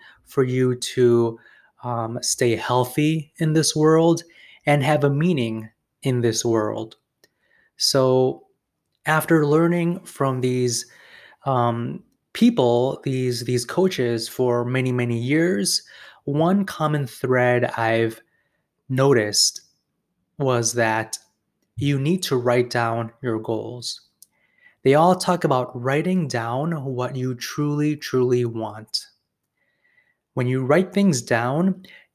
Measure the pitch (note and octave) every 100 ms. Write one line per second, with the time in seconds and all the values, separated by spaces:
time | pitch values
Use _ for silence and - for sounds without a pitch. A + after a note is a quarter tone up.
0 | - - _ - B2+ B2+ B2+ B2 - -
1 | B2 A#2+ A#2 A2+ - - _ _ B2 A#2
2 | A2+ A#2+ - - B2 A2 - B2 B2+ -
3 | D3+ D#3+ C#3+ - D#3+ D#3 D3 D3+ D#3 D#3+
4 | E3 E3+ - - - - - D3 C3+ D3
5 | C#3+ C#3 E3+ D3+ A2+ A2 A2 _ _ _
6 | C3+ B2 A#2 A2+ A#2+ A2+ G#2+ A2 A2 -
7 | _ _ _ _ _ _ _ - - C#3
8 | C3 C3 C3 - _ _ _ _ _ _
9 | - D#3 D#3 E3 D3 D#3 E3+ F3 E3+ F3+
10 | - - C#3 B2+ B2+ B2+ B2 A#2+ - -
11 | - - - _ C#3 B2+ A#2+ A#2 A#2+ -
12 | - _ _ - A#3+ A#3+ B2 A#2+ B2+ -
13 | C#3 C3 B2+ A#2 A#2+ B2 - - F#3+ F3+
14 | A#2+ A#2 - - B2+ A#2+ A#2+ C3 B2+ B2
15 | A#2+ A#2 B2 D3+ F3 G3+ F#3 - - -
16 | - - - C#3+ E3 G3 F#3+ - D3+ D3+
17 | C3 - B2+ B2+ B2 B2 A#2+ - A2+ A2+
18 | A2+ A2+ _ _ _ _ _ _ - C3
19 | C3+ B2 G#2 G2+ - - - _ _ _
20 | _ _ _ - C3+ B2 A#2 A#2+ A2+ A2
21 | A2 - _ _ _ _ _ - C#3+ C#3
22 | C#3+ F3+ - C3 A#2+ B2 B2 A#2+ A#2 A#2
23 | A2+ - B2 A2 A2+ A2 A2 A#2+ - -
24 | _ _ - _ _ _ _ _ C3 C#3+
25 | F3 F3+ - F3 D#3+ C3 B2 B2 B2 C#3+
26 | E3 F#3 D3 A#2+ A#2 B2+ D#3+ D#3+ C3+ B2
27 | B2+ C3 B2+ B2 - - D3 D3 D3+ D3+
28 | - B2+ B2 B2 A#2+ A2+ A2 G#2+ G#2+ -
29 | - _ _ _ _ _ _ _ _ _
30 | _ _ _ - B2 C3 B2+ D#3 F#3 G3+
31 | G3+ C3 - A#2 A#2+ D3 F#3+ F#3 - -
32 | _